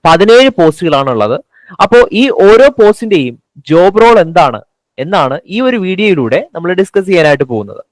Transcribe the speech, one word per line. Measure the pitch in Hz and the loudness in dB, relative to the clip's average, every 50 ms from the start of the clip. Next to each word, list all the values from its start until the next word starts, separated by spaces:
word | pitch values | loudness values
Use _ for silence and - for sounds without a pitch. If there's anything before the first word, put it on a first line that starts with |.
| - | 0
പതിനേഴ് | 160 165 170 196 214 226 247 269 269 | 0 0 2 4 4 4 4 4 2
പോസ്റ്റുകളാണ് | - - 170 160 151 - 180 160 147 139 139 135 | 0 0 0 0 -2 -2 -4 -2 -2 -2 -2 -2
ഉള്ളത്. | 123 110 104 107 123 - - _ _ _ _ - 180 - 196 | -2 -2 -2 -2 -4 -6 -8 _ _ _ _ -20 -4 -4 -2
അപ്പോ | 196 233 240 240 - | 2 2 2 2 2
ഈ | - 160 262 269 | 0 -2 -2 -2
ഓരോ | - - 190 196 220 226 269 285 | 0 2 4 4 6 6 4 2
പോസ്റ്റിന്റെയും | 277 - 214 208 214 - 233 220 202 160 131 123 120 _ _ _ _ | 2 2 0 0 0 -2 -4 -4 -2 -2 -2 -6 -10 _ _ _ _
ജോബ് | - _ - 156 170 180 196 196 220 | -20 _ -2 0 2 2 2 2 2
റോൾ | 226 233 233 208 | 2 4 4 2
എന്താണ് | 170 160 165 180 156 135 113 104 _ _ _ _ _ _ _ - | 0 0 0 0 0 0 -2 -8 _ _ _ _ _ _ _ -12
എന്നാണ് | 135 165 202 180 143 127 135 160 _ | -8 -4 -2 -2 -2 -4 -6 -8 _
ഈ | - 185 226 | -10 -6 -4
ഒരു | 262 254 247 | -4 -2 -2
വീഡിയോയിലൂടെ | 226 185 185 190 185 214 208 185 147 127 110 127 175 285 - _ | -4 -4 -6 -4 -2 -2 -2 -2 -2 -2 -2 -2 -4 -4 -8 _
നമ്മൾ | 165 165 175 180 | -10 -6 -4 -2
ഡിസ്കസ് | 180 196 - _ 196 190 | -4 -4 -2 _ -6 -2
ചെയ്യാനായിട്ട് | 190 190 170 156 151 147 135 143 | 0 0 0 2 0 0 0 -2
പോകുന്നത്. | 127 120 107 104 101 - - - _ | -6 -6 -8 -8 -10 -16 -20 -20 _